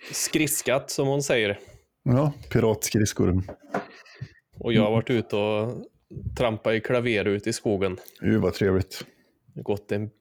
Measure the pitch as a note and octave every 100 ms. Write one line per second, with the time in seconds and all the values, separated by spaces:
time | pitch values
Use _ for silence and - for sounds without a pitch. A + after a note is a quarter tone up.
0 | - - - D#3+ D3+ - - C3 C3+ -
1 | C#3 C#3 C#3 C3 G#2+ G2+ - - _ _
2 | - B2 D3 - - - A2 G#2+ - A2
3 | G#2 - F#2+ F2+ F#2+ - - - - -
4 | - - - - _ - - A2 G#2 A2+
5 | - A#2+ G#2 G#2+ G#2 G#2+ A2+ B2 A#3 _
6 | _ - - - B2 A2 - A2 - B2
7 | A#2+ G#2+ F#2+ G2+ G#2+ A#2 - G2 F#2+ F#2
8 | - - G2 A2 F#2 - G2+ F#2+ F#2 -
9 | - _ _ _ _ - - G2+ - G#2
10 | G#2+ _